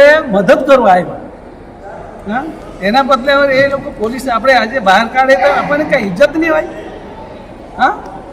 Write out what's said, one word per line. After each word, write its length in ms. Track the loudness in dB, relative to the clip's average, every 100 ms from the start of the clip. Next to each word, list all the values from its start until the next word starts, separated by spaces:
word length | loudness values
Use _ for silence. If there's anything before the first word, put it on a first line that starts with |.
| 8 6 2
મદદ 340 | 0 4 2
કરવા 280 | 4 4 6
આવ્યા. 1400 | 4 0 -8 -16 -20 -20 -20 -20 -20 -18 -16 -18 -14 -8 -6
હા? 80 | -6 -12 -16 -6
એના 220 | -2 0
બદલે 300 | 0 0 2
હવે 220 | 2 2 2
એ 120 | 0
લોકો 260 | -2 -8 -6
પોલીસ 300 | -6 -4 -4
આપણે 240 | 0 2
આજે 260 | 2 0 0
બહાર 280 | 2 2 2
કાઢે 280 | 0 2 4
તો 260 | 2 0
આપણને 220 | 0 -2
કંઈ 240 | 0 -2 -2
ઇજ્જત 300 | 2 2 2
નહીં 140 | 0
હોય? 160 | 0 -4 -10 -14 -16 -16 -18 -18 -18 -18 -20 -14 -2
હા? 160 | -2 -2 -12 -16 -18